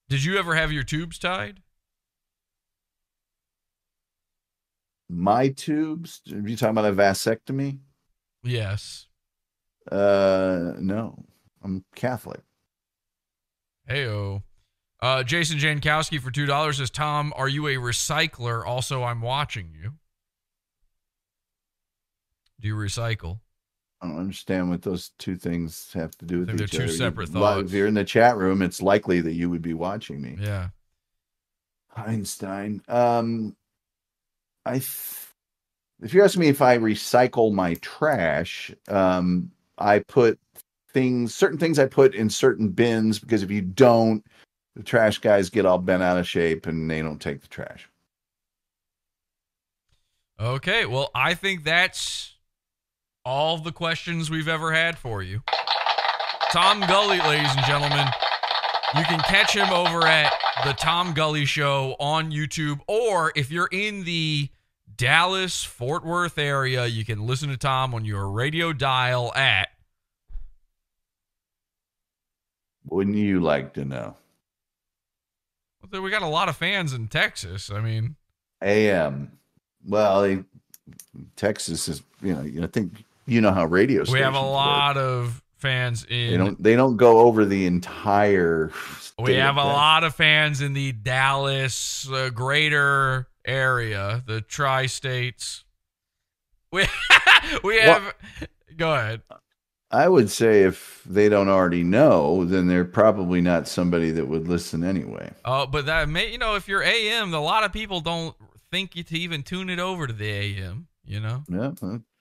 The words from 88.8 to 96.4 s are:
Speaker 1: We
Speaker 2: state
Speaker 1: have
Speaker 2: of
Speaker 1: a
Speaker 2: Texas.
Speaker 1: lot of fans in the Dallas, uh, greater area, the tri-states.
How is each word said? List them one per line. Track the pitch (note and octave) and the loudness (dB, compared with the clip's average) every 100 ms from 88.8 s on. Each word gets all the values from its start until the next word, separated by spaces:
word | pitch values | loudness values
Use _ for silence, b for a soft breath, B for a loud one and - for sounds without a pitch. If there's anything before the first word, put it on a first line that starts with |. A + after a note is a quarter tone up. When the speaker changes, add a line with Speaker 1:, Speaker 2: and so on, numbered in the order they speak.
| B B B - | B B B -4
Speaker 1:
We | B2 | 0
Speaker 2:
state | B2+ | 2
Speaker 1:
have | C3+ C#3+ | 2 2
Speaker 2:
of | C#3 | 0
Speaker 1:
a | |
Speaker 2:
Texas. | C#3+ | 4
Speaker 1:
lot | D3+ D#3+ | 4 4
of | E3 - | 2 2
fans | D#3 D3+ D3+ C#3+ | 2 4 2 0
in | C#3+ | -4
the | C#3 C3+ | -4 -4
Dallas, | A2+ G#2 C3 C3+ C#3 C#3 C3+ C3 - - - C3+ | -6 -4 0 2 2 0 -2 -2 -4 -8 -8 -6
uh, | C3 C3 | -4 -4
greater | A2+ B2+ D3 D3+ D3 C#3+ C#3 C3+ C3 B2+ _ - | -4 -2 0 2 2 2 2 2 -2 -4 _ -6
area, | C3 C3 B2+ A2+ G2+ G2 A#2 B2+ | -2 0 0 -2 -4 -4 -4 -6
the | A2 | -8
tri-states. | G#2+ - C#3 C3 C3 - C3+ B2+ B2 - - - - _ _ _ _ _ _ _ | -8 -4 -2 0 -2 -4 -6 -4 -6 -8 -12 -14 -18 _ _ _ _ _ _ _